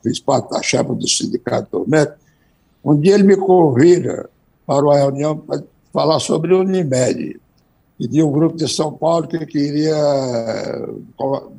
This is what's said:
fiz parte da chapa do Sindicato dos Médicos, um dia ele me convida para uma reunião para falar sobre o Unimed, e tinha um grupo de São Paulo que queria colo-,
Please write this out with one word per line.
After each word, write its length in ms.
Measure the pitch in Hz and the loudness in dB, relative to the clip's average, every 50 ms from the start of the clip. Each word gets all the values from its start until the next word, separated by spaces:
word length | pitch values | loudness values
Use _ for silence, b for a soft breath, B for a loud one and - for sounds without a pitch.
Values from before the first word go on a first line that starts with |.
fiz 200 | - - - - | -6 -6 -6 -4
parte 300 | - - 135 123 - - | -2 -2 -2 -2 -2 -4
da 120 | - - | -6 -6
chapa 320 | - - - 131 - 127 113 | -4 -2 -2 -2 -2 -2 -4
do 140 | 107 - - | -4 -4 -4
Sindicato 720 | - - - - - - - 120 120 117 110 - - 90 | -2 -2 -2 -4 -6 -6 -4 -4 -4 -4 -4 -4 -6 -6
dos 80 | - - | -2 0
Médicos, 320 | 147 156 147 143 - _ _ _ _ _ _ _ _ _ _ _ _ _ - | 2 2 2 0 -4 _ _ _ _ _ _ _ _ _ _ _ _ _ -2
um 100 | 139 151 | 0 0
dia 200 | 147 147 190 196 | 4 4 4 4
ele 100 | 208 196 | 6 6
me 120 | 202 196 | 6 4
convida 920 | 190 - 190 185 185 165 151 127 120 147 175 175 175 - 113 85 - - - _ _ _ _ _ _ _ | 4 4 4 4 4 4 4 4 6 6 6 6 4 2 -2 -6 -8 -10 -14 _ _ _ _ _ _ _
para 200 | - 139 139 143 | -2 0 2 2
uma 120 | 147 143 | 4 4
reunião 400 | 143 139 139 139 139 147 151 151 | 4 2 0 0 -2 -2 -4 -4
para 240 | 151 - - 143 139 - - _ _ _ _ | -6 -6 -8 -8 -8 -8 -12 _ _ _ _
falar 280 | - - - 160 160 135 | -4 -2 0 2 0 0
sobre 340 | - - - 160 160 165 185 | 0 -2 -2 -2 0 2 2
o 60 | 190 | 2
Unimed, 800 | 190 196 185 185 175 139 131 127 123 117 - - 76 - - - _ _ _ _ _ _ _ _ _ _ _ - | 2 0 0 -2 -2 0 0 0 0 0 -2 -4 -8 -10 -12 -16 _ _ _ _ _ _ _ _ _ _ _ -10
e 80 | - 117 | -8 -2
tinha 180 | 123 151 160 | 0 2 2
um 60 | 147 | 2
grupo 240 | 127 151 165 160 165 | 2 2 0 0 0
de 120 | 165 160 123 | -2 -4 -4
São 240 | - - 156 151 | -2 -4 -4 -4
Paulo 360 | - - 156 160 170 170 156 151 | -6 -4 -2 0 0 0 -2 -4
que 180 | - 165 156 | -6 -8 -8
queria 480 | - - 147 143 147 143 147 151 156 156 151 147 147 143 139 135 127 123 117 113 113 104 104 101 - - - - - - - - - _ | -6 -4 -4 -2 -2 -2 -2 -2 0 0 0 0 0 0 0 -2 -2 -4 -4 -4 -4 -6 -6 -6 -8 -8 -8 -8 -10 -12 -14 -16 -16 _
colo-, 360 | - 135 135 139 - - - - | -6 -4 -4 -4 -6 -8 -12 -20